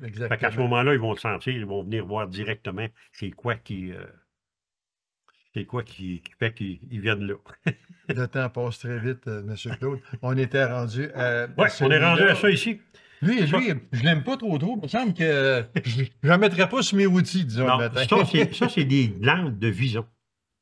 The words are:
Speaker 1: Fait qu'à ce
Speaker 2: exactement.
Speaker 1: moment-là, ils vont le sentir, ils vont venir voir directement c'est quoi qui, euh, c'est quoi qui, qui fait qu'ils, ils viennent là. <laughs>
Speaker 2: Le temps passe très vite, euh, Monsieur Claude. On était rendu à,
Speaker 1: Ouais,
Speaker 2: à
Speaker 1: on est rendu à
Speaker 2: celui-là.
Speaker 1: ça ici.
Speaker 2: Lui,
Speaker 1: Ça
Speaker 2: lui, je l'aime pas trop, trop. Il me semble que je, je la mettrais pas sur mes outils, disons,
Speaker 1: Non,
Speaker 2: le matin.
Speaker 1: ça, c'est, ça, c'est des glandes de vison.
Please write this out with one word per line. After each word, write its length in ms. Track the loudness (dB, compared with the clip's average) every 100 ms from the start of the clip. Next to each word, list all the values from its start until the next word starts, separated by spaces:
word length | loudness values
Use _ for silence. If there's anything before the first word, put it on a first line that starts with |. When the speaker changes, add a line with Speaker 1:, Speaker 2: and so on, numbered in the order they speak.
Speaker 1:
Fait 100 | -14
qu'à 160 | -8 -4
ce 40 |
Speaker 2:
exactement. 300 | -2 -2 0
Speaker 1:
moment-là, 300 | 0 2 2
ils 60 | 2
vont 120 | 0
le 60 | -4
sentir, 340 | -4 -4 -4 -6
ils 100 | -6
vont 180 | -6
venir 220 | -4 -6 -4
voir 220 | -6 -6
directement 600 | -8 -6 -6 -8 -8 -10 _ _
c'est 200 | -12 -12
quoi 240 | -8 -6 -6
qui, 360 | -6 -10 -10
euh, 120 | -12 -18 _ _ _ _ _ _ _ _ _ _ _ _ _ _
c'est 120 | -12 -8
quoi 180 | -8
qui, 380 | -10 -10 -10 -10
qui 100 | -12 -6
fait 160 | -4
qu'ils, 260 | -4 -10 -10 -12
ils 100 | -6
viennent 240 | -2 -2 -4
là. 100 | -8 -12 -8 -6
<laughs> 80 | -6 _ -18 -8
Speaker 2:
Le 180 | -6 -4
temps 220 | -4 -4
passe 300 | -4 -6 -8
très 200 | -8 -6
vite, 280 | -6 -6 -8
euh, 160 | -10
Monsieur 280 | -8 -10 -8 -6
Claude. 240 | -6 -8 -10 -8
On 160 | -2 0
était 280 | 0 2 0
rendu 440 | 0 -4 -6 -6
à, 340 | -4 -2 0 -2 0
Speaker 1:
Ouais, 100 | 0
Speaker 2:
à 180 | 2 4
Speaker 1:
on 60 |
est 120 | 6
rendu 180 | 6 6
à 100 | 6
Speaker 2:
celui-là. 20 | 6
Speaker 1:
ça 140 | 4
ici. 300 | 4 0 -6 _ _ _ -2
Speaker 2:
Lui, 240 | 0 2 4
Speaker 1:
Ça 120 | 2
Speaker 2:
lui, 160 | 2 -2 -4
je 120 | 0
l'aime 200 | 2 2
pas 140 | 0 -4
trop, 200 | -2 -2
trop. 200 | 0 -4
Il 60 |
me 40 | -4
semble 260 | -2 -2
que 520 | 0 2 4 4 2 0 -4
je, 200 | -2 -2 -4 _
je 40 | 4
la 80 | 6
mettrais 320 | 6 4 0
pas 120 | 2
sur 160 | 0 2
mes 80 | 4
outils, 380 | 4 2 0
disons, 240 | -2 0 2
Speaker 1:
Non, 100 | 2
Speaker 2:
le 120 | 2
matin. 180 | 0 2
Speaker 1:
ça, 180 | 4 4
c'est, 280 | 2 2 2
ça, 140 | -2
c'est 160 | 0 2
des 240 | 2 2
glandes 500 | 2 2 2 2 -2
de 80 | -2
vison. 400 | 0 -2 -4 -8 _ _ _ _ _